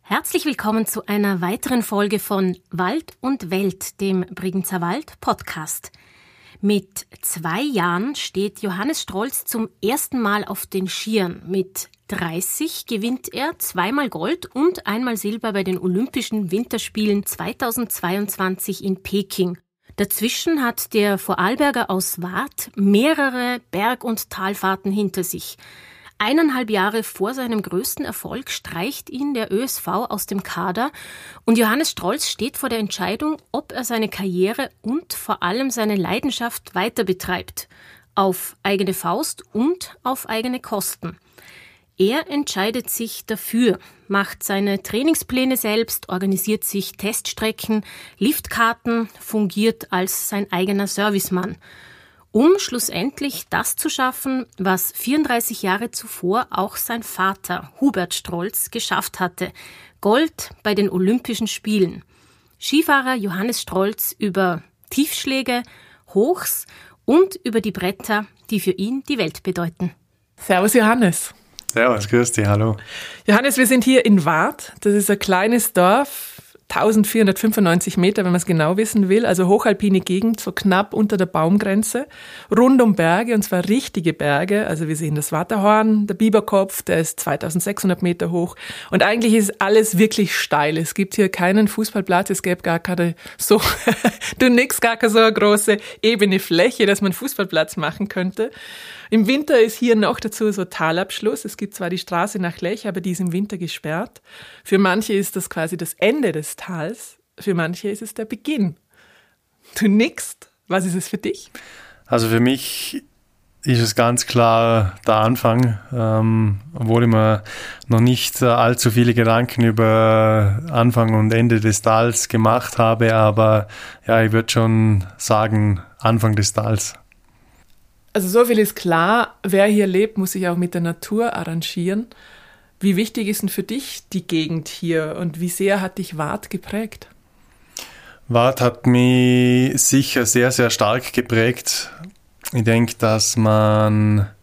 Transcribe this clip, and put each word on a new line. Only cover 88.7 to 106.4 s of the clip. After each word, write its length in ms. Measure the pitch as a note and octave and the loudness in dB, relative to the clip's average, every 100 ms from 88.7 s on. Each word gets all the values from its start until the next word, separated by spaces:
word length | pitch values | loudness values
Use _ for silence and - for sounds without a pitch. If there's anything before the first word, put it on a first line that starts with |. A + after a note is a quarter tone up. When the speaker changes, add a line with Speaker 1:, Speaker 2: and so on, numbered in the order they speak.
| - - | -16 -4
Speaker 2:
Und 140 | F#3 | 2
eigentlich 300 | F#3+ A#3 A#3 | 2 4 4
ist 280 | A3 G3+ G#3+ | 4 4 0
alles 360 | G3 A3 G#3+ F3 | 4 6 4 4
wirklich 380 | G#3+ A3 G3+ - | 4 4 0 0
steil. 420 | - D3+ D3 D#3+ | 0 0 2 0
Es 160 | E3 | -4
gibt 220 | - G3 - | -2 -2 2
hier 140 | F#3+ | 0
keinen 380 | - F3+ G3+ G#3 | 2 2 4 2
Fußballplatz, 640 | - G#3+ G#3 F#3+ F3+ G3 | 0 -4 -4 0 0 0
es 140 | F#3+ | -4
gäbe 180 | F3+ F3+ | -2 -2
gar 180 | F3+ E3 | -2 -2
keine 340 | - F3+ E3+ E3 - - | -2 -2 -2 -4 -14 -8
so, 240 | - G#3 - - - - | 2 4 4 0 0 2
<laughs> 400 | A3+ - - - | 0 -2 -10 2
du 100 | B3+ | 4
nix, 300 | A#3+ C4 - | 6 2 2
gar 160 | A#3 A3+ | 0 2
keine 160 | A#3 | 2
so 80 | A3 | 6
eine 140 | A3+ | 4
große 440 | G#3+ G#3 G#3 G#3+ G#3 - - | 4 4 4 2 0 -2 0
ebene 380 | G#3+ A3+ G3+ F#3+ | 0 4 2 2
Fläche, 460 | - E3 A3+ - G3+ | 2 2 2 4 2
dass 160 | G3+ | 2
man 80 | G3+ | 0
einen 40 | |
Fußballplatz 600 | F3+ C4+ - G3 D#3+ D#3 - | -2 -6 -4 -2 0 -2 -2
machen 320 | D3+ - G3 | -4 -4 -6
könnte. 440 | F#3+ F#3 - A3 - - - - - - | -2 -4 -4 -6 -8 -20 -18 -18 -20 0
Im 160 | A3 G#3 | 2 4
Winter 320 | C#4 D4 C4+ | 2 4 4
ist 200 | A3+ - | 4 2
hier 180 | A#3+ A3 | 2 4
noch 240 | G3 A#3+ | 2 0
dazu 320 | A3 - G#3+ | -6 -2 -2
so 140 | G3 F3+ | -2 -6
Talabschluss. 800 | - D#3+ E3 F#3+ - G#3 C4+ A#3+ | -2 0 0 -4 -4 -4 -4 -10
Es 100 | - | -10
gibt 200 | G3+ - | -12 -8
zwar 140 | F3+ | -6
die 80 | F3+ | -6
Straße 420 | - E3+ G3+ G3+ | -4 -2 -2 -2
nach 200 | F3 - | -6 -4
Lech, 300 | F3 G#3+ G#3 | -6 -4 -6
aber 100 | F#3 | -6
die 120 | F3+ | -6
ist 100 | F3+ | -4
im 100 | F3+ | -2
Winter 260 | E3+ G3+ F#3+ | -2 -4 -6
gesperrt. 640 | E3+ - D3+ D#3+ B3 - _ - - - - | -8 -8 -6 -6 -6 -14 _ -20 -20 -20 0
Für 140 | F#3+ | 2
manche 340 | F#3+ F#3+ G#3+ | 4 2 0
ist 240 | G3+ F#3+ F#3+ | -2 -2 -6
das 120 | - | -8
quasi 280 | - D#3+ F3 | -6 -4 -4
das 160 | E3 | -8
Ende 400 | - G3 D4 A#3 | 0 2 2 -2
des 240 | D#3 | -2